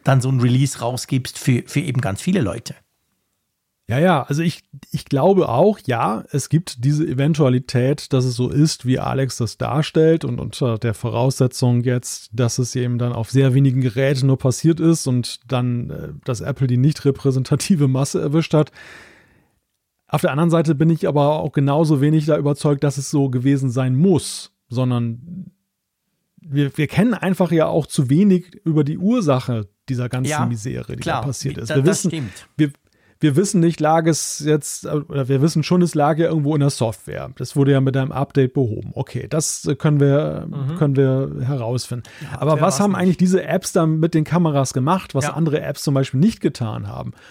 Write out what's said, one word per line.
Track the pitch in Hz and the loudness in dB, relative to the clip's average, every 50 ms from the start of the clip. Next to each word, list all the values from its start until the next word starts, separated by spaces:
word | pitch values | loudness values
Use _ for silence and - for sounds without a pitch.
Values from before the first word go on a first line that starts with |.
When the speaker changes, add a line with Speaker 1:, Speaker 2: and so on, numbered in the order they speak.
| - | 0
Speaker 1:
dann | - 135 131 | 2 2 2
so | 123 131 | 2 2
ein | 135 123 | 0 2
Release | 120 123 123 131 139 135 - - | 2 2 2 2 2 0 -2 -4
rausgibst | 113 120 127 123 - - - 127 127 - - - | -6 -6 -4 -6 -4 -4 -4 -4 -4 -6 -10 -4
für, | - 139 123 120 - | 0 0 0 0 -2
für | - - 143 | -4 -4 -4
eben | - 143 123 127 | -4 -2 -2 -2
ganz | 110 98 95 - | -2 -4 -4 -4
viele | - 180 185 190 | -2 -2 0 0
Leute. | 120 90 82 117 - - - - _ _ _ _ _ _ _ _ _ _ _ _ _ _ _ _ _ _ _ _ _ - | 0 -2 -4 -8 -10 -14 -16 -18 _ _ _ _ _ _ _ _ _ _ _ _ _ _ _ _ _ _ _ _ _ -4
Speaker 2:
Ja, | 113 135 | 0 2
ja, | 170 185 170 139 120 | 4 4 2 2 0
also | - 143 156 | -2 -2 0
ich, | 165 175 - - - _ - 139 - - | 0 -2 -2 -4 -10 _ -20 -20 -10 -8
ich | - 143 - | -8 -8 -4
glaube | - 139 131 147 190 202 185 156 - | -2 0 2 4 4 4 4 2 2
auch, | 113 131 180 214 208 - - | 2 2 2 2 2 0 -4
ja, | 131 120 113 135 185 220 208 - - | -4 -2 0 0 -2 -2 -4 -6 -6
es | - 139 - - | -4 -4 0 0
gibt | 147 165 180 - - 123 117 | 0 0 0 -2 -6 -4 -2
diese | 143 151 151 160 | 0 0 0 0
Eventualität, | 170 135 131 139 160 160 156 147 127 127 127 127 - - 120 123 135 147 - - - | -2 0 0 0 0 2 2 2 2 2 0 -2 -2 0 0 2 0 0 -2 -2 -2
dass | 143 131 127 | 0 0 0
es | 127 120 | 0 0
so | 117 123 - | -2 -2 0
ist, | - 139 156 156 - - - | 2 2 2 2 0 -2 -2
wie | 127 127 - | -2 -2 0
Alex | - 131 123 135 135 123 - | 0 -2 -2 -2 -2 -4 -4
das | - 117 104 - - | -4 -6 -6 -4 -6
darstellt | - 113 120 156 156 - - 160 156 160 165 170 147 | -6 -2 -2 -2 -2 0 2 4 4 4 4 2 0
und | 131 120 120 | -4 -6 -6
unter | - 117 - - 143 120 113 | -8 -8 -6 -2 -2 -2 -2
der | 107 - 117 | -2 -2 -4
Voraussetzung | 107 - - 117 107 117 127 135 - - 131 123 - - 131 123 123 120 | -4 -4 -4 -4 -2 0 0 0 2 2 0 0 0 0 0 2 2 2
jetzt, | 117 127 123 123 - - - - - - | 0 0 -2 -2 -4 -8 -12 -14 -14 -8
dass | 104 120 123 117 - - | -4 -2 -2 0 0 -2
es | 123 - - | -4 -2 -4
eben | 131 123 123 123 120 | -4 -4 -2 -2 -2
dann | 120 120 | -2 -2
auf | 123 120 113 - | -4 -4 -6 0
sehr | 131 135 135 131 123 | 2 2 4 4 4
wenigen | 135 139 135 123 135 | 4 4 4 2 2
Geräten | 127 123 101 131 135 139 147 127 135 | 0 0 0 0 0 0 0 2 2
nur | 135 135 - | 2 2 2
passiert | - 127 - - - 165 165 - | 0 0 0 2 2 2 2 4
ist | 165 165 165 - - | 2 2 2 2 0
und | 135 123 123 117 - - - _ | 0 -2 -2 -2 -4 -10 -14 _
dann, | 117 131 123 123 123 120 120 123 - | -6 -4 -2 -2 -2 -2 -4 -6 -8
äh, | - - - 147 147 139 - | -10 -10 -10 -12 -12 -10 -8
dass | - 123 101 | -8 -6 -6
Apple | - - 135 - 135 | -6 -6 -4 -2 0
die | 123 123 123 | 0 2 4
nicht | 131 156 151 - - | 4 2 2 2 0
repräsentative | 139 135 - - 139 127 135 127 - 147 135 - - 202 143 143 | 0 0 0 0 0 0 0 0 0 -2 0 0 0 2 2 2
Masse | 131 131 131 139 - - 175 | 2 2 0 -2 -2 -2 -2
erwischt | - 147 143 165 156 - - | -2 0 0 0 0 2 2
hat. | 151 151 - - - - - - - - - - _ _ _ _ _ _ _ _ _ _ _ _ _ _ _ _ _ _ _ | 2 2 0 -4 -14 -20 -20 -20 -20 -20 -20 -20 _ _ _ _ _ _ _ _ _ _ _ _ _ _ _ _ _ _ _
Auf | - 147 | -2 0
der | - 160 | 0 0
anderen | 131 147 170 170 | 2 2 2 4
Seite | 165 165 139 160 156 | 4 2 2 2 2
bin | 135 160 165 | 2 4 2
ich | 165 156 190 | 2 2 0
aber | 165 139 147 143 147 151 156 | 0 2 2 2 2 2 0
auch | 165 143 | -2 -2
genauso | - - 139 139 139 156 170 151 156 131 | -2 0 0 2 2 2 2 2 2 2
wenig | 139 151 156 160 151 | 4 4 2 2 2
da | 160 151 156 | 2 0 2
überzeugt, | 143 143 143 - - 151 147 139 | 2 0 -2 0 0 0 0 2
dass | - 143 - 139 | 0 -2 -2 -4
es | 135 - | -4 -2
so | - 143 139 135 | 0 0 0 0
gewesen | 123 127 123 139 143 135 135 131 | 0 0 2 2 2 2 0 -2
sein | 113 135 131 127 127 | -2 0 0 0 2
muss, | 131 170 202 175 - - - - - - - _ _ _ _ | 4 4 4 4 2 0 -4 -8 -12 -14 -18 _ _ _ _
sondern | 113 123 127 127 123 120 117 117 117 123 165 170 180 190 170 - - _ _ _ _ _ _ _ _ _ _ _ _ _ _ _ _ _ | -4 -2 -2 0 0 -2 -2 -4 -6 -8 -12 -14 -14 -14 -14 -16 -20 _ _ _ _ _ _ _ _ _ _ _ _ _ _ _ _ _
wir, | - 156 139 147 143 139 - | -12 -4 -2 0 0 0 0
wir | - 151 - | -2 -4 0
kennen | - 170 208 247 208 | 2 2 2 2 0
einfach | - - 196 180 - 180 160 | 0 -2 -2 0 0 0 2
ja | 170 160 151 | 2 2 2
auch | - - 165 135 | 2 0 -2 -2
zu | - - - 135 120 | 0 0 0 2 4
wenig | 139 170 208 202 185 175 - - - - - | 4 4 6 6 4 2 0 -6 -16 -8 -4
über | 165 151 156 | 0 0 2
die | 143 143 156 180 | 0 0 -2 -2
Ursache | 180 208 247 254 185 147 131 127 - - 120 110 101 - _ _ _ - | 0 0 0 2 2 2 0 0 0 -2 -4 -4 -6 -8 _ _ _ -6
dieser | 131 120 123 117 | -4 -4 -4 -4
ganzen | 127 127 131 143 | -4 -4 -2 -2
Speaker 1:
Ja, | 151 151 123 | -2 -2 -2
Speaker 2:
Misere, | 120 120 107 104 131 123 120 117 - - | -2 -4 -4 -6 -8 -8 -8 -10 -10 -12
die | 127 | -8
Speaker 1:
klar, | - 165 156 123 | -6 -4 -4 -2
Speaker 2:
da | 117 139 | -4 -4
passiert | 123 - - 135 - - | -6 -6 -6 -8 -6 -6
ist. | 120 113 | -6 -2
Speaker 1:
da, | 156 | 0
Speaker 2:
Wir | 139 | 2
Speaker 1:
das | 135 165 - - - | 2 2 2 2 0
Speaker 2:
wissen, | 170 | -4
Speaker 1:
stimmt. | 160 160 127 98 - - - - _ | -4 -4 -8 -10 -12 -16 -20 -8 _
Speaker 2:
wir, | - 151 143 - _ _ _ _ _ _ _ _ _ | -2 -2 -2 -2 _ _ _ _ _ _ _ _ _
wir | 156 151 131 | 0 2 2
wissen | 165 202 196 - 175 | 2 2 2 2 2
nicht, | 165 175 156 - | 2 2 2 2
lag | 151 151 160 165 160 | 2 2 2 2 2
es | 165 151 - - - - - 147 | 2 0 0 -2 -6 -8 -4 0
jetzt, | 151 151 151 - - - - - | 0 0 0 -2 -6 -10 -10 -8
oder | - 151 147 143 - 151 139 131 123 | -6 -6 -6 -6 -4 -4 -4 0 0
wir | 139 131 | 2 2
wissen | 143 165 - 160 | 2 2 2 0
schon, | 143 - 175 180 | 0 2 2 2
es | 175 160 - | 2 2 2
lag | 151 143 151 160 156 | 2 2 2 2 2
ja | 165 | 0
irgendwo | 165 160 156 143 147 156 | 0 0 0 0 0 2
in | 147 | 2
der | 139 131 | 2 0
Software. | - - 120 113 110 - - - - - 69 - - | 0 0 -2 -4 -4 -8 -12 -12 -10 -10 -10 -12 -10
Das | - 131 - - | -10 -10 -4 0
wurde | 143 139 139 | 2 4 4
ja | 139 135 | 4 4
mit | 135 135 123 | 2 2 0
einem | 135 131 135 | 0 -2 -2
Update | - 127 139 - - 139 131 127 | -4 -6 -6 -2 2 2 2 2
behoben. | - 147 131 107 107 - - - | 2 0 0 0 -2 -6 -8 -8
Okay, | - - - - - 123 131 | -8 -8 -8 -8 -8 -10 -8
das, | - 147 160 - - - - - | -6 -4 -4 -4 -4 -6 -6 -4
äh, | 160 143 | -4 -2
können | - - 156 147 139 | 0 0 2 4 4
wir, | 143 139 139 147 156 151 151 - - - | 4 4 4 2 0 -2 -4 -8 -8 -10
Speaker 1:
Mhm. | - 143 131 135 165 | -8 -8 -6 -6 -2
Speaker 2:
können | 180 156 139 135 | 0 0 2 4
wir | 135 135 131 131 131 139 147 151 143 | 4 4 4 2 0 -2 -4 -6 -6
herausfinden. | 131 127 143 127 113 113 127 120 - - 123 120 - - - - | -4 -4 -4 -4 -4 -4 -4 -4 -6 -8 -10 -10 -10 -14 -18 -18
Speaker 1:
Ja, | 147 - | -14 -14
Speaker 2:
Aber | - - 139 151 | -8 -4 0 0
Speaker 1:
Hardware | 156 143 | 2 2
Speaker 2:
was | 170 190 131 | 2 0 2
Speaker 1:
war's | - | 2
Speaker 2:
haben | 202 208 | 0 0
Speaker 1:
nicht. | 190 180 | 0 2
Speaker 2:
eigentlich | 180 185 175 | 2 2 2
diese | - 185 180 190 185 - | 2 2 2 2 2 0
Apps | 147 160 185 - - | -2 -4 -4 -4 -2
dann | - 185 160 160 160 160 | 0 2 2 2 2 0
mit | 165 170 | 0 0
den | - 156 151 | 0 0 0
Kameras | - 156 175 170 160 143 139 131 - - | 0 0 2 2 2 2 0 0 0 -2
gemacht, | 131 127 151 185 185 - - - | -2 0 0 0 -2 -4 -4 -4
was | 135 147 | -2 -2
Speaker 1:
Ja. | 147 | -2
Speaker 2:
andere | 143 147 165 151 139 151 | -2 -2 0 0 0 -2
Apps | - - 143 - | -2 -6 -8 -4
zum | - 151 139 | -2 0 0
Beispiel | 135 135 - - 131 | 0 0 0 2 2
nicht | 165 226 - - | 2 2 2 0
getan | - 165 - - 117 107 117 117 107 101 | -2 -4 -2 -4 -6 -6 -6 -8 -10 -10
haben? | 120 - - 120 - - - - | -10 -12 -12 -12 -14 -16 -20 -20